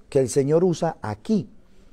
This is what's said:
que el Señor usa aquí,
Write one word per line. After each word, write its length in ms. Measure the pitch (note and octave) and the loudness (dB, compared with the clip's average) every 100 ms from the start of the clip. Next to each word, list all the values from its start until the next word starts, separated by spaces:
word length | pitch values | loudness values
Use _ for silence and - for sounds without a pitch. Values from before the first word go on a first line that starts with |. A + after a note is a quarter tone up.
| - | -2
que 100 | C#3 | 0
el 120 | B2+ | 2
Señor 340 | C#3+ C3+ D#3+ | 0 2 2
usa 320 | F#3 E3 E3 - | 2 0 -4 -6
aquí, 460 | G#2+ G#2 - G#3+ - - - - - | -10 -8 -2 -2 -2 -14 -20 -20 -20